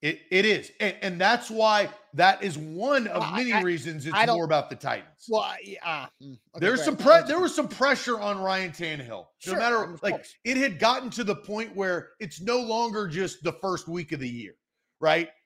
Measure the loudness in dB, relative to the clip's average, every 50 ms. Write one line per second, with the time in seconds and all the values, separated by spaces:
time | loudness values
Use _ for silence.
0 | -2 -4 -4 -4 -6 _ 2 2 4 4 2 2 0 -8 -8 _ -4 -4 -2 -2
1 | -6 -6 -2 2 2 2 2 2 -2 -6 -2 2 4 4 4 4 2 0 -4 -14
2 | -20 _ 2 6 6 6 6 4 0 -6 -6 -6 -10 -10 -8 -6 -2 2 2 2
3 | 0 0 -2 -2 -2 -2 -2 -2 -2 2 0 2 2 2 -2 -2 -4 -8 -8 -8
4 | -6 -2 2 2 4 4 4 0 2 2 2 0 0 -2 -10 -10 -6 -6 -6 -6
5 | -8 -14 _ _ -8 -2 -2 -2 -2 -2 -8 -10 -12 -16 -16 -12 -8 -6 -6 -6
6 | -8 -12 _ _ -20 -20 -20 -20 _ _ _ 0 2 2 2 2 2 0 -2 2
7 | 8 8 8 8 8 4 0 0 2 0 0 0 -2 -2 0 0 2 2 2 2
8 | 0 -4 -4 -4 -2 -4 -4 -2 -2 -2 0 0 -2 -4 -6 -8 -8 -8 -6 -8
9 | -10 -12 -12 -14 -14 _ _ _ -8 -4 -2 0 2 2 2 2 0 -2 -8 -4
10 | -2 -2 -2 -2 -8 -14 -20 _ _ -2 0 2 2 0 0 2 4 4 4 2
11 | -2 -6 -6 -4 -2 -2 -2 -4 -4 -8 -6 -6 -6 -8 -6 -4 -2 -2 -2 -2
12 | -4 -8 -14 _ -12 -12 -12 -8 -4 -2 0 0 0 0 -2 0 0 -2 -2 -4
13 | -4 -4 -2 -2 -4 -4 -4 -4 -6 -6 -6 -4 -4 -4 -4 -4 -6 -6 -6 -6
14 | -6 -6 -6 -6 -6 -8 -8 -8 -12 -14 -16 _ _ _ _ _ _ _ _ _
15 | 2 4 4 4 2 -2 -8 _ _